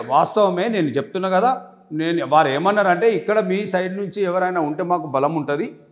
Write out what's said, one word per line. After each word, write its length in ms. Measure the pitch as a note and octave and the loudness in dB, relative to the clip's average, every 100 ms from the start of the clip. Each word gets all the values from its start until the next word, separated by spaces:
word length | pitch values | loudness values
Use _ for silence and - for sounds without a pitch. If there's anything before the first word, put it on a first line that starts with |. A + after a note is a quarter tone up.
| A#2 | 0
వాస్తవమే 600 | C#3 E3+ G#3+ G3+ F3+ A3 | 2 2 2 2 2 -2
నేను 200 | G#3+ D3+ | 0 0
చెప్తున్నా 420 | C3 C#3 F#3 F#3 | -2 -4 -4 0
కదా. 320 | F#3 A#3+ B3+ - - _ | 2 2 0 -6 -20 _
నేను, 360 | D#3 D#3+ E3+ B2+ | -6 -2 -2 2
వారు 200 | D3+ D3 | 4 4
ఏమన్నారంటే, 640 | C#3 F#3 G#3+ G3 F3 A3+ | 2 2 2 2 2 2
"ఇక్కడ 280 | F#3+ - G#3+ | 0 0 0
మీ 260 | F#3 F#3+ G#3 | 0 -2 -2
సైడ్ 320 | F#3 F#3 F#3+ | -2 -2 -4
నుంచి 260 | G3 G#3 | -6 -4
ఎవరైనా 380 | F#3 F#3 F3+ F3+ | -2 0 0 0
ఉంటే 220 | D3 D3+ | -2 -2
మాకు 240 | F3 F3 D#3 | -2 -2 -2
బలం 280 | C3+ C#3+ D#3+ | 0 0 0
ఉంటది, 440 | C#3 D3 A#3+ - - | -2 -2 -4 -10 -20